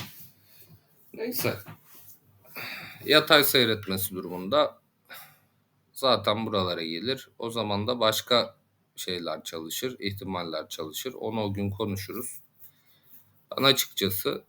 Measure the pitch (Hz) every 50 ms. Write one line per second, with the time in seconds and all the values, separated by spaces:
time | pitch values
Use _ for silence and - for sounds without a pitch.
0 | - - - - - - _ _ _ _ - - - - - - _ _ _ _
1 | _ _ - - 214 247 247 - - 120 - - - - - - _ - - -
2 | - - - _ _ _ _ _ _ - - - - - - - - - - -
3 | - 95 143 156 151 - 160 147 139 - - 139 123 113 110 104 101 - 95 95
4 | - - 95 92 92 87 90 90 90 95 123 147 147 - - - _ _ _ _
5 | _ _ - - - - - _ _ _ _ _ _ _ _ _ _ _ _ -
6 | - 131 120 104 101 110 104 110 113 107 107 101 92 90 87 82 82 82 82 85
7 | 95 117 131 123 - - _ _ - 117 113 117 107 104 101 101 104 110 127 120
8 | 113 110 110 - - - 123 117 - - - _ _ _ _ _ _ _ _ -
9 | - - 92 87 85 82 78 80 - - - 82 80 80 - - 120 131 123 -
10 | - 101 98 98 98 92 92 90 87 82 78 78 80 - - - 80 78 76 -
11 | - 131 123 - - 110 110 113 107 104 95 98 101 101 98 98 110 104 98 95
12 | 98 - 87 104 - - - - - _ _ _ - - _ _ _ _ _ _
13 | _ _ - - - _ _ _ _ _ - - 131 139 135 - - - - -
14 | 101 92 98 - - 143 143 147 -